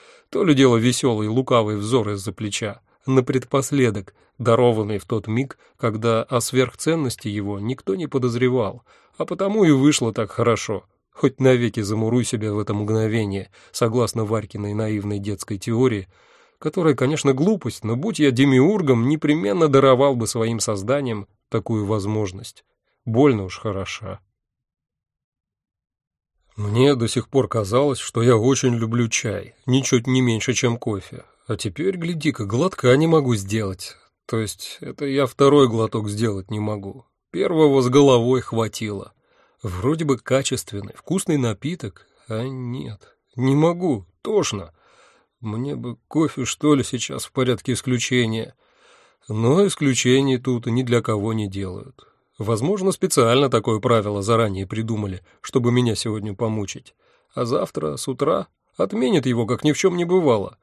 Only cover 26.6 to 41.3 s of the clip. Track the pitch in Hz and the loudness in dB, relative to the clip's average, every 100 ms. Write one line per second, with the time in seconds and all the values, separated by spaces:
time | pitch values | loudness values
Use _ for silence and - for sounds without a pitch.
26.6 | 104 113 139 127 113 123 - 135 113 117 | -2 4 4 4 0 -2 0 0 0 -2
27.6 | 95 123 143 123 - 113 120 110 123 135 | 0 2 2 -2 -4 2 4 6 4 2
28.6 | 131 117 113 120 113 - 110 98 - _ | 2 0 0 0 0 -2 -4 -6 -10 _
29.6 | - 131 127 123 127 131 123 110 - 110 | 0 0 2 0 2 2 2 0 -2 0
30.6 | 123 117 113 98 - 82 - _ - 107 | 0 -2 -4 -6 -8 -18 -20 _ -8 -6
31.6 | 104 87 185 185 170 165 151 - 101 117 | -6 -4 -4 -2 -4 -4 -4 -4 -2 0
32.6 | 185 - 127 135 165 160 131 107 98 110 | -2 2 4 4 4 2 2 -2 -2 -4
33.6 | 98 92 - - _ _ - 113 107 - | -4 -8 -14 -20 _ _ -6 -6 -4 -8
34.6 | - - - - 139 139 127 - 139 147 | -16 -14 -14 -8 -4 -2 0 4 6 8
35.6 | 127 113 110 113 104 104 113 98 95 107 | 6 4 0 -2 -4 -2 -2 -2 -6 -6
36.6 | 107 104 98 90 - _ _ 175 190 160 | -4 -6 -10 -16 -20 _ _ -4 0 4
37.6 | 151 135 123 139 139 120 120 131 - 113 | 6 6 4 6 8 6 4 0 0 -4
38.6 | 113 - 107 98 - _ _ _ _ _ | -4 -6 -8 -8 -12 _ _ _ _ _
39.6 | 107 90 123 160 151 127 - 131 - 120 | -10 -4 -2 -2 -2 -2 0 -2 0 -6
40.6 | - 101 101 - - 185 - | -8 -12 -12 -12 -6 -4 0